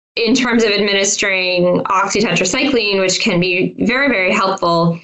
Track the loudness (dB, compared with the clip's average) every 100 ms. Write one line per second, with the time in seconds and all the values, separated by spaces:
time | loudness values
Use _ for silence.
0 | _ -4 0 2 2 2 2 2 0 0
1 | 0 -2 -2 0 0 0 2 0 0 0
2 | 0 0 0 0 -2 0 0 0 0 0
3 | 0 0 0 0 0 0 -2 -2 -2 0
4 | 0 0 0 0 -2 -2 0 2 0 -2